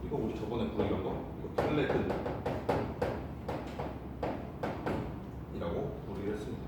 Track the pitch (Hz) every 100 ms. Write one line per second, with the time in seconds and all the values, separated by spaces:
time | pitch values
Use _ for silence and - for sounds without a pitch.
0 | - - 107 - 104 117 107 104 95 92
1 | - - - - - - - 151 127 -
2 | - - - - - - - - - -
3 | - - - - - - - - - -
4 | - - - - - - - - - -
5 | - - - - - - - - - -
6 | - 98 98 104 - -